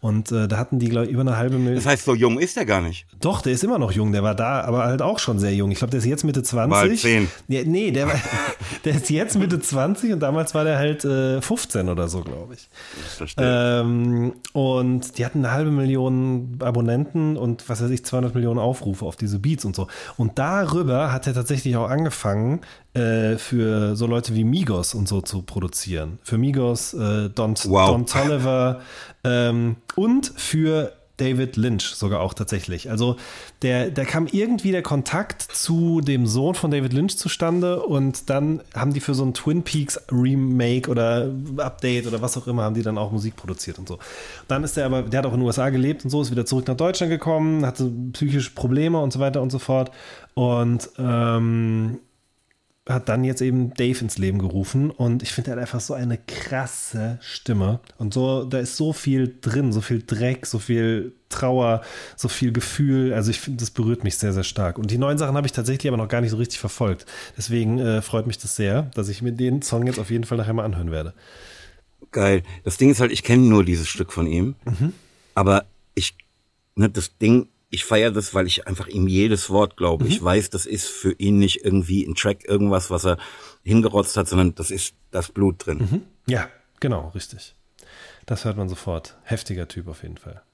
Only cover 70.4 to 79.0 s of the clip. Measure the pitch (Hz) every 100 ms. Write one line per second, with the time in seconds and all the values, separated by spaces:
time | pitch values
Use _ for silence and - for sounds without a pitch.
70.4 | 110 113 107 87 85 80 78 - - -
71.4 | - - - - _ _ - - 98 98
72.4 | 90 - - - 135 139 120 - - 123
73.4 | 127 107 90 85 80 - 90 - 82 82
74.4 | 104 139 - 95 147 - _ _ _ -
75.4 | 98 95 - _ _ - - - - _
76.4 | _ _ _ - 104 107 87 _ 107 123
77.4 | - _ _ 101 - 107 113 104 95 95
78.4 | 90 - - 92 98 101